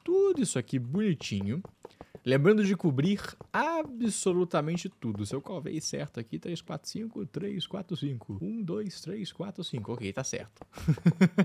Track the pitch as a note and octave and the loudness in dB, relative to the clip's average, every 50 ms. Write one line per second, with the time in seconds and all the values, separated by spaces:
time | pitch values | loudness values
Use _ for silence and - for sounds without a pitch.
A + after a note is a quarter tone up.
0 | - - F4+ G4 G4 G4 F4 D4+ A3+ - - C3 - - - D3+ A#2+ A#2+ C#3 G3+ | -2 2 4 6 6 6 4 2 2 0 0 -2 -2 0 -2 -2 -2 0 0 0
1 | A3 G#3 D#3+ - - - A2 G2 G2 G2+ A#2+ F3 G3+ - - _ - - - - | 2 2 2 0 -2 -4 -2 -2 0 0 -2 -2 -4 -8 -16 _ -20 -20 -20 -20
2 | - _ - - - A#2+ C3 C#3 C#3+ F#3+ A3 G#3+ G#3 F#3+ G3+ E3+ - E3+ C3 B2+ | -20 _ -16 -6 0 4 4 6 8 8 8 8 6 4 2 4 2 2 4 4
3 | D3 F#3+ G3+ G3 - - - - - - - G3 C4+ D#4 E4+ D#4+ D#4 D4 B3+ A3+ | 4 2 2 0 -2 -8 -12 -14 -14 -4 -2 0 0 2 2 0 -2 -4 -4 -2
4 | A#3+ A3 G3 - - G3 F3 F3+ F3+ E3+ - E3 D3 D#3 E3+ E3+ - F#3+ - _ | -2 0 0 0 0 2 4 4 2 2 2 0 2 2 -2 -2 -4 -6 -10 _
5 | - A2+ G#2 G2+ G#2 G2+ - C#3 - - G3 D#3+ C#3+ - - D#3 - - - C#3 | -4 -4 -2 -2 -2 -2 -4 -6 -6 -6 -8 -6 -6 -6 -6 -6 -6 -4 -4 -4
6 | D3 D3 - - - - - E3 - - E3+ D#3+ - - E3+ D#3 - - - G3 | -6 -6 -6 -8 -8 -6 -8 -8 -6 -6 -8 -8 -8 -8 -10 -10 -8 -8 -8 -8
7 | A3 A3+ - A3 G3+ - - - F#3+ G3+ G3+ F#3+ - - F3 G3 F#3 - F3+ - | -8 -8 -6 -8 -8 -6 -6 -6 -6 -4 -4 -4 -6 -6 -6 -8 -6 -6 -6 -4
8 | - C#3+ C3+ A#2 - - G#2 G2 E3 G3 A3+ A#3 G#3 D#3+ F3+ G#3+ G#3+ F#3+ - - | -4 -4 -4 -6 -8 -8 -8 -6 -4 -4 -4 -4 -4 -4 -4 -4 -4 -6 -8 -10
9 | - D#3 F#3+ A3 G3 - - - E3+ G3+ F#3+ - E3+ - - B2 G2+ G#2+ A#2 A#2+ | -10 -8 -8 -6 -6 -8 -6 -8 -8 -8 -8 -8 -8 -6 -6 -6 -4 -4 -6 -4
10 | G#2+ G2 G2 - C3 - - - - - _ - - _ - - - - D3 - | -4 -6 -4 -4 -4 -4 -6 -6 -8 -12 _ -20 -20 _ -14 -6 2 2 2 4
11 | - F3 - - F#3+ E3+ - - F3+ | 4 2 6 6 4 4 6 4 0